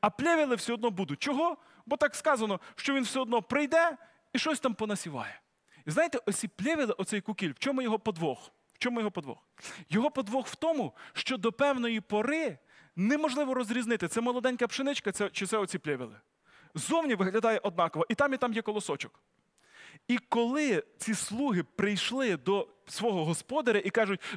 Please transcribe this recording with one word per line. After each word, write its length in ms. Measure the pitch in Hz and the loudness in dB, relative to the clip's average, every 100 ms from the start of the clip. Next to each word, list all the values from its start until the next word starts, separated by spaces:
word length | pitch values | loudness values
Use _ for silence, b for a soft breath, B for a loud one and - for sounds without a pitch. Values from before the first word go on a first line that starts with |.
а 80 | 214 | -2
плєвели 460 | - 302 330 285 233 | 2 2 4 4 0
все 180 | - | -2
одно 160 | 233 233 | 0 -2
будуть. 300 | 185 170 143 | -2 -4 -2
Чого? 380 | 285 277 339 320 b b - | -2 2 0 -2 b b -4
Бо 120 | 294 | 2
так 180 | 294 - | 2 2
сказано, 440 | 311 269 214 185 B B | 2 2 2 -2 B B
що 180 | - | 0
він 100 | 277 | 0
все 160 | 233 262 | 0 -2
одно 220 | 233 233 | 0 0
прийде 560 | - 277 285 330 339 285 B B _ | 2 0 4 4 4 0 B B _
і 60 | 240 | -2
щось 200 | 311 285 | 0 0
там 140 | 262 | 0
понасіває. 680 | 208 214 202 170 135 107 - _ _ _ b - | -2 -2 -2 -4 -8 -8 -12 _ _ _ b -4
І 60 | |
знаєте, 280 | 175 330 254 - | 0 2 0 -2
оці 220 | - 208 | -2 -4
плєвели, 460 | - 226 320 240 | -4 -2 0 0
оцей 280 | - 190 208 | 0 -2 -4
кукіль, 300 | 202 202 170 | -4 -4 -4
в 80 | 131 | -2
чому 220 | 269 262 | -2 0
його 180 | 247 220 | 0 0
подвох? 520 | 226 165 165 123 - _ _ | -2 0 -2 -2 -8 _ _
В 40 | - | -4
чому 220 | 247 240 | -2 0
його 120 | 214 | -2
подвох? 260 | 185 139 - _ _ B B B | -4 -8 -12 _ _ B B B
Його 220 | 196 285 | 2 2
подвох 360 | 269 202 262 233 | 0 -2 -2 -4
в 80 | - | -2
тому, 380 | 320 311 165 B B | 0 0 -2 B B
що 240 | - - 254 | -8 -4 0
до 140 | 226 | 0
певної 500 | - 285 262 233 220 | 2 2 2 0 -2
пори 560 | - 208 240 311 294 143 _ b b - | -2 0 0 0 -2 -4 _ b b 0
неможливо 580 | 202 294 311 254 277 | 2 4 2 0 0
розрізнити, 540 | 254 214 240 226 226 170 | 0 0 -2 0 0 0
це 140 | 226 | -2
молоденька 460 | 233 247 247 247 240 | 0 0 0 0 -2
пшеничка, 440 | - 269 285 202 | -2 -2 -2 -4
це, 180 | 185 202 | -2 -4
чи 160 | - 190 | -4 -2
це 120 | 220 | -2
оці 200 | 190 127 | -2 -4
плєвели. 380 | 151 135 120 107 _ _ b b b 156 | -4 -4 -6 -14 _ _ b b b -8
Зовні 400 | - 330 311 202 | 0 0 2 2
виглядає 420 | 190 208 226 214 | 2 2 2 2
однаково, 480 | 208 175 170 156 - | 0 0 0 0 -2
і 60 | 226 | 2
там, 180 | 285 | 2
і 40 | 262 | 2
там 160 | 247 | 0
є 80 | 226 | -2
колосочок. 580 | 220 214 - 139 - _ _ _ _ _ B B B B - | -2 -4 -4 -6 -6 _ _ _ _ _ B B B B -4
І 100 | 240 | -4
коли 680 | - 233 233 285 294 180 - - | 0 0 2 2 2 0 -2 -8
ці 160 | - | -4
слуги 500 | 214 - 220 285 180 | -4 -4 -2 0 0
прийшли 760 | - - 202 196 - 254 254 165 | -2 0 0 0 -2 -2 0 0
до 300 | 127 202 165 _ - | 0 0 -2 _ -14
свого 380 | - 226 190 160 | -2 0 0 0
господаря 560 | 165 - 277 247 208 196 | -2 -2 -2 2 2 2
і 40 | |
кажуть: 320 | 226 202 196 B | 0 0 -2 B